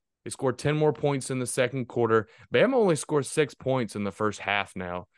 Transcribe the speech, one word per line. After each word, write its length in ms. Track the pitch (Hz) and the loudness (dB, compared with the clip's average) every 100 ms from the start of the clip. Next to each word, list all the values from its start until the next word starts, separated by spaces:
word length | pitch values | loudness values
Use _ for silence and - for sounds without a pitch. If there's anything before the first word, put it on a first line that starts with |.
| _ _ | _ _
They 60 | 113 | -12
score 220 | - 135 | -4 -2
ten 240 | 120 143 151 | 0 0 2
more 160 | 151 | 2
points 380 | 151 143 139 - | 2 0 -2 -4
in 80 | 131 | -4
the 80 | 120 | -4
second 400 | - 123 135 117 | 0 0 -2 -4
quarter. 420 | 123 113 113 - - - | 0 4 4 2 -10 0
Bama 220 | - 214 | 2 4
only 220 | 262 202 147 | 4 2 2
scores 320 | - 151 127 | 0 -2 -2
six 240 | 156 139 | 0 -2
points 420 | - 131 131 110 | -2 -2 -2 -2
in 100 | 107 | -4
the 80 | 101 | -6
first 280 | - 107 101 | -2 -2 -2
half 340 | - 101 95 | -2 -2 -2
now. 320 | 92 90 90 87 | -8 -8 -8 -10